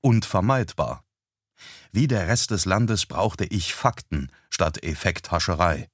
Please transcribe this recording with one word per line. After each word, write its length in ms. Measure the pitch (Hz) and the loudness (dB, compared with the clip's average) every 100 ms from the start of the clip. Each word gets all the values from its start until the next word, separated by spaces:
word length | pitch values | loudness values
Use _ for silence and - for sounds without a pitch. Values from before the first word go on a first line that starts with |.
und 240 | 135 113 - | 6 4 4
vermeidbar. 760 | 98 101 131 90 - 65 62 _ _ _ _ _ _ - - - | 0 2 2 -2 -4 -4 -6 _ _ _ _ _ _ -20 -20 -6
Wie 160 | 110 143 | 0 2
der 200 | 117 85 | 2 0
Rest 240 | 120 - | 0 0
des 140 | 104 98 | 0 2
Landes 400 | 98 117 107 - | 2 2 0 -2
brauchte 400 | - 101 - 92 | 0 0 0 -4
ich 280 | 104 82 | -2 -4
Fakten 580 | - 123 - - 78 67 _ _ | 0 0 0 -6 -6 -6 _ _
statt 340 | - 80 - | -2 -2 -2
Effekthascherei. 1040 | 80 76 95 85 - 85 - 82 87 71 - | -6 -2 -2 -2 -4 -2 -2 0 2 0 -6